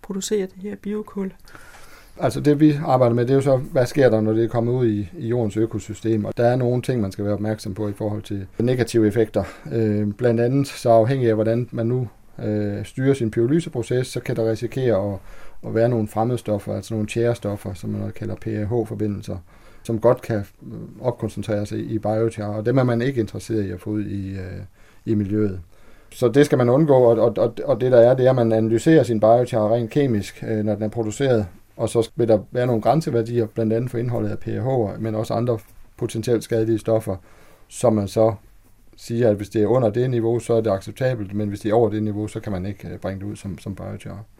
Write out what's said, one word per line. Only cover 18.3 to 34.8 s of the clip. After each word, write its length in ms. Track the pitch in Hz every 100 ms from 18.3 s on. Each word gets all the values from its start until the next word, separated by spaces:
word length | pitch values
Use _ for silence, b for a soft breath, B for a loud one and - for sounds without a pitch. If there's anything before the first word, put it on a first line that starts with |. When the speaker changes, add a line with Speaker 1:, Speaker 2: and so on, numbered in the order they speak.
Speaker 2:
P 120 | 98 110
A 180 | 107
H-forbindelser, 720 | 104 120 110 107 107 101 104 95 - b b b
som 180 | - 113
godt 220 | 117 127
kan, 160 | - 110
øh, 400 | 98 _ 123 110 107 -
opkoncentrere 680 | 127 - 107 - 104 104 104
sig 120 | 110
i 200 | 113 110
biochar, 500 | 104 110 113 110 104
og 180 | 104 107
dem 120 | 131
er 60 |
man 180 | 127 117
ikke 180 | 123 131
interesseret 440 | 107 113 - 110
i 60 | 98
at 100 | 90
få 100 | -
ud 140 | 104
i, 260 | 101 98 95
øh, 300 | 95 92 95 95 b b b -
i 80 |
miljøet. 460 | 107 98 107 107 92 - b b b b
Så 160 | - 120
det 180 | 117 147
skal 120 | 139
man 100 | 120
undgå, 260 | 127 160
og, 240 | 131 120 113
og, 160 | 117 104
og, 160 | 110 -
og 160 | - 120
det 120 | 127
der 60 | 123
er, 160 | 117
det 120 | 131 127
er, 40 |
at 60 | 131
man 160 | 113
analyserer 500 | 110 113 113 160 160
sin 180 | 113 110
biochar 540 | 107 120 123 117 107
rent 160 | 117 113
kemisk, 540 | 151 139 107 98 - 113
øh, 180 | 110
når 100 | 107
den 80 | 104
er 60 | 107
produceret, 580 | 117 107 104 139 117 92 - _ -
og 120 | 113
så 220 | 117 110 -
vil 120 | 117
der 100 | - -
være 160 | 123 127
nogle 160 | 117
grænseværdier, 640 | 113 143 160 120 113 120 110
blandt 260 | - 113
andet 180 | 113 127
for 80 | 117
indholdet 320 | 123 117 104
af 80 | 101
P 100 | -
A 100 | 107
H'er, 380 | 117 131